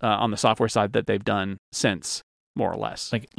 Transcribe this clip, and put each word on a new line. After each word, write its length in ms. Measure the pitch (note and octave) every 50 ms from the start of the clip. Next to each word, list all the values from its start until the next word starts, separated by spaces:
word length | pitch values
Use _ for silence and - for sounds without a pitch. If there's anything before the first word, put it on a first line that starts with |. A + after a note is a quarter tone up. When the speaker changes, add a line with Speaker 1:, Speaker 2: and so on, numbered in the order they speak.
Speaker 1:
uh, 60 | -
on 240 | A2+ G#2 G#2 A#2 A2+
the 60 | G#2
software 320 | - - A#2 A2 - A#2+ G#2+
side 240 | - A2+ G#2 G2+ -
that 160 | G#2+ G#2 -
they've 160 | G2+ G2 -
done 320 | A2+ G#2 G2+ F#2+ G2 F#2+ - _ _ -
since, 500 | - - A2+ G2 E2+ - - - - - _ _ _ _ _ _
more 160 | - G#2 F2+
or 60 | F2
less. 340 | - G#2+ A2 - - - - B2
Speaker 2:
Like, 160 | A2 - - _